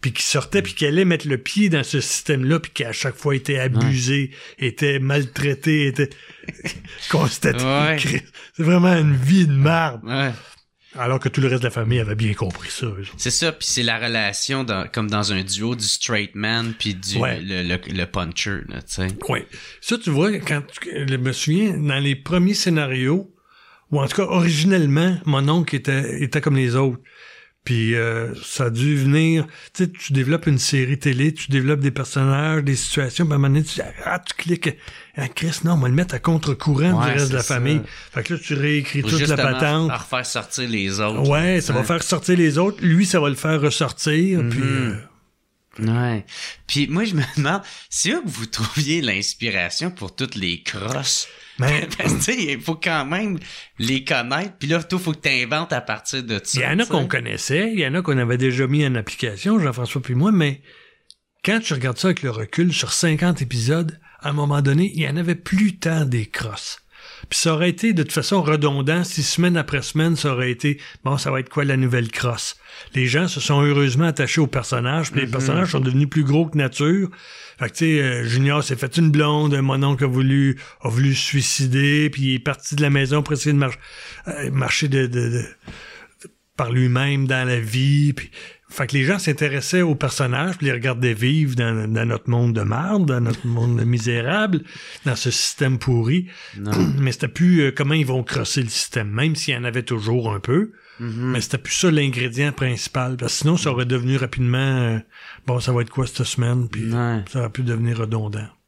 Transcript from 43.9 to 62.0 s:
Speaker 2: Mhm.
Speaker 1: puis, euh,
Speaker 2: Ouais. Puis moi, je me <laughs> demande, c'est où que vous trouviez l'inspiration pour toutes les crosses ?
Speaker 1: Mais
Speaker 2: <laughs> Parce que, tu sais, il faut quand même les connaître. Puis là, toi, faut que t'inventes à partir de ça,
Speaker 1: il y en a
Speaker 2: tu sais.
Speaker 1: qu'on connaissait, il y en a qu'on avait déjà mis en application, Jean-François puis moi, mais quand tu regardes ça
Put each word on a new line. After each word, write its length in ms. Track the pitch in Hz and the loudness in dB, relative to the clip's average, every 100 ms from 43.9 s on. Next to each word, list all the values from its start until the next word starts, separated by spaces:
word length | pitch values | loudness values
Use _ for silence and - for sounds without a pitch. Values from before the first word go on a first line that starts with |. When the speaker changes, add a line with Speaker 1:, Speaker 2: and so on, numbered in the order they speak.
| - - 151 185 180 | -2 0 2 2 2
Speaker 2:
Mhm. 40 | 120 | 0
Speaker 1:
puis, 100 | 120 | 0
euh, 320 | 131 135 123 104 - _ _ _ _ _ _ - | 0 0 0 -4 -10 _ _ _ _ _ _ -4
Speaker 2:
Ouais. 460 | 110 117 123 113 98 - - - - | 0 0 0 -2 -6 -14 -14 -14 -6
Puis 200 | 139 143 | -2 0
moi, 180 | 160 | 0
je 100 | 226 | 0
me 80 | 175 | 0
<laughs> 140 | 127 - | -2 0
demande, 240 | 139 190 - - - | 0 -2 -4 -20 -10
c'est 240 | - 170 | -4 -2
où 80 | 359 | -2
que 60 | 247 | -4
vous 180 | 117 113 | -8 -8
trouviez 560 | - 110 - 143 165 | -6 -4 -2 -2 0
l'inspiration 880 | 131 95 104 - 117 98 87 - 170 | 0 -2 -4 -4 -4 -2 -2 -4 -6
pour 240 | 180 95 | -6 -12
toutes 200 | - 131 110 | -8 -8 -4
les 260 | 92 87 | -4 -4
crosses ? 640 | - 107 101 135 135 - - - - - | -6 -8 -6 -4 -2 -4 -4 -14 -20 -4
Speaker 1:
Mais 280 | 131 147 156 | 0 0 -2
Speaker 2:
<laughs> 60 | - | -4
Parce 140 | - | -2
que, 60 | 135 | 0
tu 60 | |
sais, 120 | - 254 170 | 0 0 -2
il 60 | 135 | -4
faut 140 | - 160 | -4 -4
quand 280 | - 160 135 | -2 -2 -2
même 320 | 175 214 180 - - - - | -2 -2 -4 -8 -18 -20 -6
les 260 | 113 135 | -2 -2
connaître. 480 | 135 139 120 143 196 - | 0 -2 0 -4 -4 -8
Puis 100 | 143 | -2
là, 140 | 165 | -2
toi, 160 | 156 185 | 0 -4
faut 140 | 175 | -2
que 60 | 156 | -2
t'inventes 540 | 147 131 120 151 165 | -2 0 0 -4 -2
à 80 | 131 | -4
partir 420 | - 110 - 131 | -4 -8 -6 -8
de 180 | 120 104 | -4 -6
ça, 180 | - 135 | -2 -2
Speaker 1:
il 20 | |
y 40 | 127 | 0
en 60 | |
a 40 | 165 | 0
Speaker 2:
tu 80 | |
sais. 40 | 233 | 0
Speaker 1:
qu'on 160 | 170 127 | 0 0
connaissait, 640 | 131 117 107 - 147 220 | -2 -4 -8 -2 0 0
il 60 | 220 | 0
y 60 | 135 | -2
en 80 | |
a 80 | 156 | -2
qu'on 160 | 180 135 | 0 0
avait 180 | 120 123 | 2 2
déjà 280 | 131 127 135 | 0 0 0
mis 200 | 147 143 | 2 2
en 80 | |
application, 640 | 123 107 - 120 98 196 220 | 0 -4 -6 -6 -4 0 2
Jean-François 440 | 151 120 120 143 | 2 -2 -4 -6
puis 120 | 123 | -2
moi, 180 | 123 180 | 2 4
mais 280 | 208 147 139 - - - _ _ - _ _ | 4 2 -2 -10 -20 -20 _ _ -20 _ _
quand 160 | - 220 | -2 0
tu 120 | 226 | 0
regardes 240 | 143 127 | -2 -2
ça 100 | 120 | 0